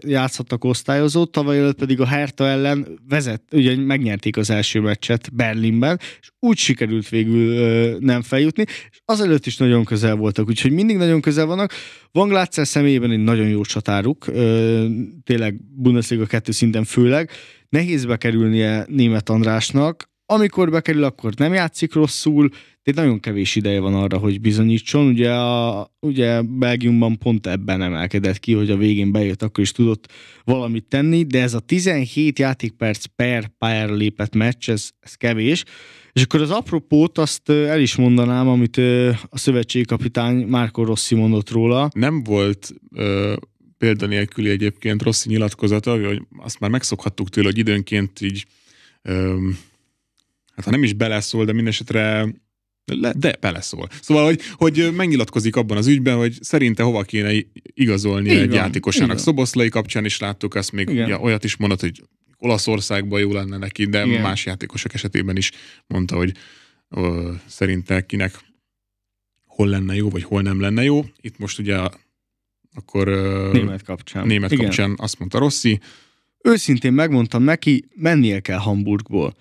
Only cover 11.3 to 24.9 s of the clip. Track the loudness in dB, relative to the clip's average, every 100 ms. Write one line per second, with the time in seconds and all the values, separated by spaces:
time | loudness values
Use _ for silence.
11.3 | 0 0 -2 -4 -6 -18 -20 _ 0 2
12.3 | 2 0 -2 0 2 4 4 2 2 2
13.3 | 2 2 0 -2 -4 -2 0 0 -4 -4
14.3 | 0 2 2 2 2 0 -2 -6 -8 -2
15.3 | 0 -2 -4 -10 0 2 2 2 -2 0
16.3 | -2 -2 0 0 0 0 2 4 2 -2
17.3 | -10 -20 -20 _ -2 0 -2 -2 -2 0
18.3 | 2 2 2 2 -2 -2 2 2 2 0
19.3 | 0 2 0 0 0 0 -2 -14 _ 0
20.3 | 2 2 2 2 2 0 0 0 -2 -6
21.3 | -2 0 0 -2 -4 -2 0 0 0 0
22.3 | 2 2 0 -20 _ -2 2 2 0 -2
23.3 | -4 -2 0 0 0 0 0 0 0 -2
24.3 | 0 0 2 4 2 0